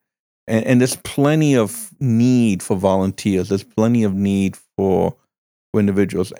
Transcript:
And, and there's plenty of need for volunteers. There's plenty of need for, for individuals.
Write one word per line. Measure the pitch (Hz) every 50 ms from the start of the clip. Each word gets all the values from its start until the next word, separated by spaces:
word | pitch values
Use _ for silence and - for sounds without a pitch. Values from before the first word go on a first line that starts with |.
| _ _ _ _ _ _ _ _ _ -
And, | 113 110 110
and | - 131 123
there's | 123 127 127
plenty | - - - - - 139 143 151 156 156 147 139
of | 123 110 98 - - - - - _
need | 139 127 113 113 120 127 127 123 117 113 98 90 -
for | - 110
volunteers. | 92 95 98 95 95 95 95 98 - - 104 98 92 90 95
There's | 98 98 -
plenty | - _ - 110 117 120 120 110
of | 104 95
need | 98 98 98 98 98 98 95 95 - - _ _
for, | - 98 95 92 90 90 87 - - _ _ _ _ _ _ _ _ _ _
for | - 107
individuals. | 104 101 98 98 101 90 90 92 92 - - -